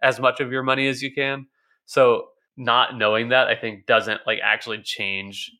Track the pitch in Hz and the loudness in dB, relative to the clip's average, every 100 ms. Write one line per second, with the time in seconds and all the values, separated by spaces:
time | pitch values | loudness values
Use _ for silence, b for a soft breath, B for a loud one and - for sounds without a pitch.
0 | 131 120 127 - 131 131 131 131 135 135 | 0 2 0 0 -4 -2 -2 0 0 -2
1 | 139 135 135 139 135 _ _ _ _ 143 | -6 -4 -4 -6 -10 _ _ _ _ 4
2 | 127 113 - _ _ - 120 120 120 123 | 6 4 -2 _ _ -8 0 2 2 2
3 | 107 110 117 127 113 113 113 101 - 113 | 0 2 2 2 2 0 -4 -10 0 2
4 | 113 107 - 110 104 110 120 107 - - | 2 -4 -4 -2 0 0 -2 -10 -8 -8
5 | 98 98 98 101 - _ | -6 -6 -10 -14 -16 _